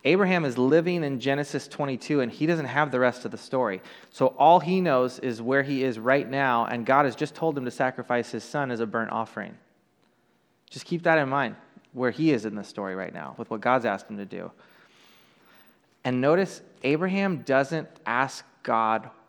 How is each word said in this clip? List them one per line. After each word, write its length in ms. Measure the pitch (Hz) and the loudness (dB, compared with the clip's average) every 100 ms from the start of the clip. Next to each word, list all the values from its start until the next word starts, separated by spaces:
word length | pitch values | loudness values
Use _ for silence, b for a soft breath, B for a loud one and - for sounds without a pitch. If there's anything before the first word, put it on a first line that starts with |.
| - | 4
Abraham 380 | 180 185 180 | 4 4 2
is 140 | 147 120 | 0 2
living 440 | 131 160 170 175 | 4 4 2 -2
in 160 | 147 135 | -2 -2
Genesis 480 | 131 139 143 143 - | -2 -2 -2 -6 -8
twenty-two, 540 | - 143 127 - 147 | -6 -4 -4 -2 0
and 100 | 120 | 0
he 140 | 110 | -2
doesn't 220 | 156 165 135 | 0 0 0
have 240 | 135 151 | 0 0
the 100 | 127 | 2
rest 240 | 127 - | 2 0
of 60 | 110 | -10
the 80 | 104 | -12
story. 420 | - 131 117 92 B B B | -6 -2 -2 -4 B B B
So 160 | - 131 - | 0 0 4
all 220 | 147 180 | 6 6
he 220 | 156 185 | 4 0
knows 360 | 180 127 127 - | 2 2 0 -2
is 200 | 127 113 | -6 -4
where 220 | 117 139 | 0 0
he 200 | 139 135 | 0 -2
is 160 | 131 113 | -2 0
right 300 | 117 139 131 | 2 2 2
now, 380 | 139 135 120 117 | 0 2 2 0
and 180 | 120 | -2
God 220 | 117 135 143 | 4 4 4
has 100 | - | 0
just 180 | 151 | -8
told 220 | - 165 143 | -2 -4 -2
him 80 | |
to 60 | 123 | -6
sacrifice 600 | - 127 127 117 123 113 | -2 -2 -2 -2 -2 -2
his 140 | 113 | -8
son 260 | - 151 135 | -6 -4 -4
as 100 | 117 | -4
a 60 | 113 | -4
burnt 260 | 113 110 | -2 -4
offering. 440 | 110 110 - 101 - _ _ _ _ _ _ _ _ _ _ _ | -4 -6 -10 -12 -16 _ _ _ _ _ _ _ _ _ _ _
Just 160 | - | -20
keep 200 | - 170 | -8 -2
that 120 | 170 160 | 4 4
in 140 | 135 | 2
mind, 260 | 139 123 104 - - _ | 0 -2 -6 -20 -20 _
where 160 | 123 123 | -2 -2
he 220 | 127 160 | 2 2
is 120 | 127 | 2
in 100 | 107 | 0
the 100 | 104 | -8
story 300 | 98 - 98 | -10 -8 -6
right 200 | 92 90 | -6 -8
now, 200 | - 69 67 | -10 -14 -12
with 100 | 113 | -10
what 140 | 113 | -4
God's 240 | 120 127 113 | 2 2 2
asked 240 | 98 - | -4 -8
him 80 | 104 | -12
to 80 | 98 | -10
do. 240 | 92 90 - b b b b b b b b b b b b _ _ | -12 -12 -16 b b b b b b b b b b b b _ _
And 160 | 127 123 | -4 0
notice, 400 | 135 170 190 - - _ | 4 4 2 -6 -20 _
Abraham 560 | 131 151 185 196 196 156 | 0 0 0 0 0 -2
doesn't 500 | 120 135 139 160 - - | 2 2 2 -4 -6 -10
ask 400 | - 120 135 - - _ | -2 0 0 -4 -20 _
God 460 | - 113 110 110 127 - | -2 2 2 0 -4 -20